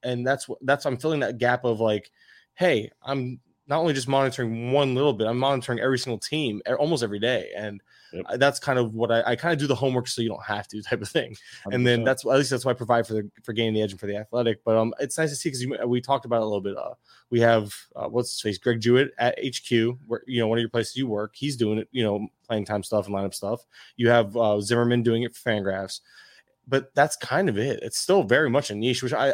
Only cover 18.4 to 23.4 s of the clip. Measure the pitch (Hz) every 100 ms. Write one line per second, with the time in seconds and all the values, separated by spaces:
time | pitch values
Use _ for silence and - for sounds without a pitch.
18.4 | 107 95 123 117 113 127 139 - 120 -
19.4 | 135 120 - 117 113 127 113 113 - 120
20.4 | 110 117 117 120 107 131 131 104 107 -
21.4 | 143 123 110 107 110 127 110 101 104 _
22.4 | - 110 98 104 - 107 95 101 98 -